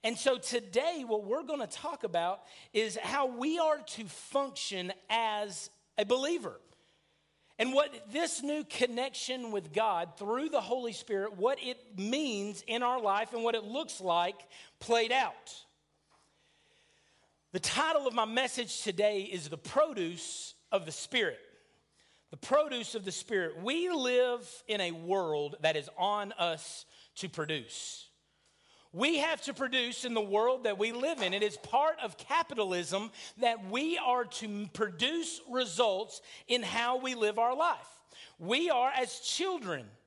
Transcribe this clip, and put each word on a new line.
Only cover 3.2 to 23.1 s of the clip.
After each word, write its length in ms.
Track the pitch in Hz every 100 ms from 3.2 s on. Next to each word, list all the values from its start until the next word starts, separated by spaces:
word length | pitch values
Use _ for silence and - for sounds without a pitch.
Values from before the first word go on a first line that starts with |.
| 262
we 320 | 240 269 339
are 180 | 320 294
to 280 | - - 214
function 880 | - - 277 277 185 - 196 180 190 -
as 600 | 220 226 214 208 175 - _ _ -
a 80 | 208
believer. 540 | 254 277 339 202 107 - _ _ _ _ _ _ _ _ -
And 140 | 233
what 380 | 269 294 254 202
this 300 | 254 330 -
new 220 | 277 302
connection 880 | 302 - 254 233 262 - - 254 233
with 200 | 208 156
God 460 | 156 220 180 175 -
through 320 | 202 240 302
the 120 | 294
Holy 320 | 196 247 240
Spirit, 440 | 220 - 202 202 202
what 220 | 220 269
it 160 | 262 247 - 196
means 680 | 202 262 302 208 202 202 -
in 160 | 233
our 180 | 247 254
life 340 | 214 202 220
and 100 | 240
what 100 | 233
it 100 | 220
looks 380 | 202 254 320 -
like 380 | 185 170 175 202 - - - _
played 320 | - 233 226
out. 420 | 254 240 - - - - _ _ _ _ _ _ _ _ _ _ _ _ _ _ _ _ _ _
The 80 | 180
title 480 | - - 311 311 269
of 80 | 233
my 100 | 220
message 560 | 226 254 254 226 -
today 400 | 214 180 208 208
is 280 | 196 185 147
The 80 | 160
Produce 1000 | - 262 311 233 170 170 - - - - _
of 160 | 196 160
the 40 |
Spirit. 460 | - - 247 190 120 - _ _ _ _ _ _ _ _
The 60 | 156
produce 580 | - 277 302 247 226 226
of 100 |
the 60 | 190